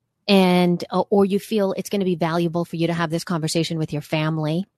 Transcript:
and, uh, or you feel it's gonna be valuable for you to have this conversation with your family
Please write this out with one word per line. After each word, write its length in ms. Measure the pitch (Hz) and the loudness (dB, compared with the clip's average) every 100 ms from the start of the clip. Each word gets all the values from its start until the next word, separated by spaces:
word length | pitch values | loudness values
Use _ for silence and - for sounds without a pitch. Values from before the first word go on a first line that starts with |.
| _ _ - | _ _ 2
and, 560 | 196 185 180 175 175 - | 4 6 4 4 0 -2
uh, 140 | 185 - | -2 2
or 140 | 202 | 2
you 160 | 196 196 | 2 0
feel 320 | - 220 190 | -2 -2 -2
it's 160 | - - | -4 -4
gonna 140 | 202 | -2
be 120 | 185 | 0
valuable 500 | 165 170 170 170 170 | 0 0 0 0 -2
for 100 | 170 | -4
you 120 | 165 165 | -2 -2
to 60 | |
have 180 | 170 165 | 0 -2
this 120 | 165 | -4
conversation 540 | - 165 156 165 160 165 | -4 -4 -2 -2 -2 -4
with 160 | 156 | -4
your 80 | 147 | -6
family 640 | - 156 156 160 151 165 - | -4 -2 -2 -2 -2 -4 -6